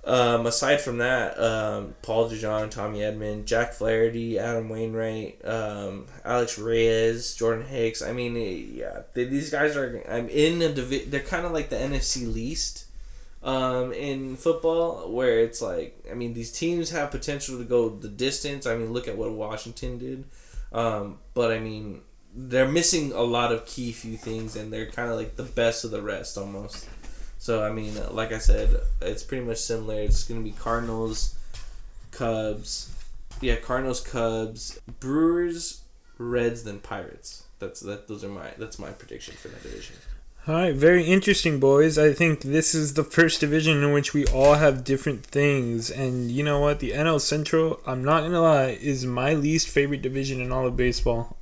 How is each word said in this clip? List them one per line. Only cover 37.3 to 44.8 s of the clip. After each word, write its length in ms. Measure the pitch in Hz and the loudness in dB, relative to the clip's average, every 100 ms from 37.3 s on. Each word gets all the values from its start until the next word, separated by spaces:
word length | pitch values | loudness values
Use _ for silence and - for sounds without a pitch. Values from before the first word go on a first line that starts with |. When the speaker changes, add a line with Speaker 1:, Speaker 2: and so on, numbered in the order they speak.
| - - - | -16 -20 -12
Speaker 1:
That's, 220 | 98 - | -12 -10
that. 280 | 98 104 - | -10 -10 -10
Those 160 | 104 | -10
are 60 | 101 | -10
my, 220 | 98 76 - | -10 -12 -12
that's 180 | 110 - | -12 -10
my 140 | 73 | -12
prediction 420 | 71 - 60 - | -14 -14 -14 -14
for 140 | - - | -16 -16
that 160 | - | -14
division. 320 | - 52 - - - - - - - | -14 -14 -14 -16 -14 -14 -14 -12 -2
Speaker 2:
All 60 | |
right, 220 | 160 180 139 | 2 2 6
very 280 | 151 180 | 8 8
interesting, 560 | 165 185 196 196 170 147 | 6 6 6 4 2 4
boys. 380 | 135 139 156 151 | 6 8 8 8
I 160 | 151 | 6
think 280 | 139 170 151 | 6 2 2
this 340 | 135 151 156 160 | 2 2 4 2
is 180 | 151 | 0
the 100 | 143 | 0
first 360 | 143 - 165 160 | 2 6 6 6
division 440 | 147 156 156 151 | 2 4 4 4
in 80 | 143 | 4
which 220 | 143 139 | 4 2
we 120 | 147 143 | 2 4
all 260 | 131 143 | 8 8
have 300 | 147 151 135 | 8 6 4